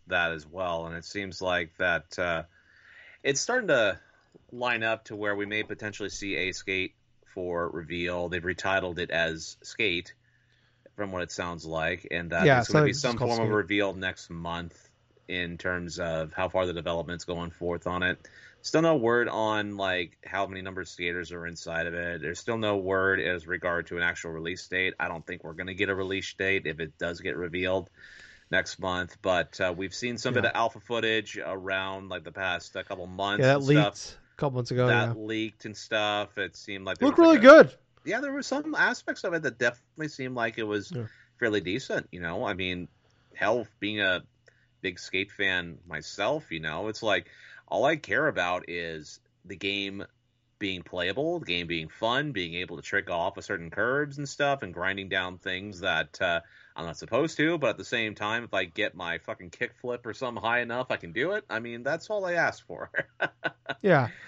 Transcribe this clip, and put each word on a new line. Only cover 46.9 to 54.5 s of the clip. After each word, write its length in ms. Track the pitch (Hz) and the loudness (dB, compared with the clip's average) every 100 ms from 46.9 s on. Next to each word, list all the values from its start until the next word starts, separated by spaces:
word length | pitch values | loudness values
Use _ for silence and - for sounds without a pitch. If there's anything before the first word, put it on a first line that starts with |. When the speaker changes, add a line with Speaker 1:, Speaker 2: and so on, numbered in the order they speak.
| 104 | -2
Speaker 1:
like, 260 | 110 92 - - - - - | 2 2 0 -16 -20 -18 -4
all 180 | 98 135 | 2 2
I 120 | 160 | 0
care 300 | - 117 151 | 0 0 0
about 400 | 95 87 90 - | 0 0 -2 -4
is 520 | 87 82 80 73 - _ _ 90 | -6 -6 -8 -12 -20 _ _ -18
the 120 | 95 | -6
game 460 | 98 101 98 98 - _ _ _ _ - | -4 -2 -4 -6 -12 _ _ _ _ -6
being 240 | 98 90 | -4 -4
playable, 580 | - 90 87 101 156 175 | -6 -2 -2 0 -2 -2
the 60 | 113 | -2
game 220 | 87 82 | -2 -2
being 200 | 85 80 | -4 -6
fun, 440 | - 110 131 151 | -2 0 0 0
being 240 | 104 85 87 | -2 -4 -4
able 220 | 87 78 | -8 -10
to 40 | |
trick 280 | - 98 90 | -4 -4 -2
off 280 | 87 92 - | 0 -2 -4
of 80 | - | -6
certain 240 | 98 82 | -6 -6
curbs 480 | 98 117 139 147 139 | -2 0 0 -2 -6
and 100 | 139 | -8
stuff 360 | - 143 | -2 0